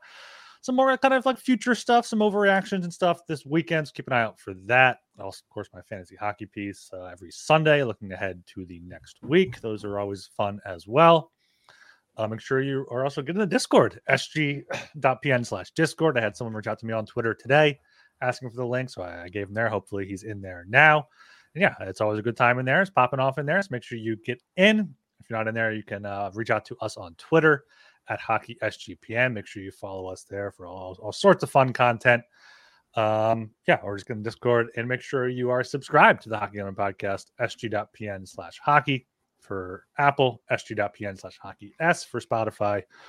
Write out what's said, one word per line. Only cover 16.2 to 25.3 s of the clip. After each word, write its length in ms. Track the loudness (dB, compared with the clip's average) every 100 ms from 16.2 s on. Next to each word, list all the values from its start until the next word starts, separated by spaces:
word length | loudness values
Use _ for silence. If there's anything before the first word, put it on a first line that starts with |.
had 140 | -2 -4
someone 200 | -8 -6
reach 100 | -6
out 140 | -6
to 80 | -4
me 60 |
on 120 | -6 -4
Twitter 300 | -4 -4 -4
today 420 | 2 4 4 0 _ _ _ _
asking 280 | -6 -4 -10
for 60 | -8
the 100 | -4
link, 240 | -4 -6
so 140 | -10
I, 220 | -12 -12 -10
I 40 |
gave 180 | -8 -6
him 40 |
there. 160 | -2 -2
Hopefully 380 | -2 -6 -8 -8
he's 160 | -10
in 180 | -10 -12
there 240 | -12 -14 -2
now. 400 | 4 6 4 0 _ -20 _ _
And 80 | -2
yeah, 140 | -2 0
it's 200 | -10 -2
always 160 | 0 0
a 60 |
good 140 | -4 2
time 200 | 2 2
in 80 | 2
there. 160 | 0
It's 80 | 2
popping 300 | 2 2 2
off 180 | -2 -2
in 80 | -2
there, 160 | -2
so 60 | -2
make 140 | -8
sure 160 | -8 -8
you 160 | -6 -6
get 260 | -6 -10 _ 4
in. 380 | 4 4 0 -8 _ _
If 100 |
you're 80 | _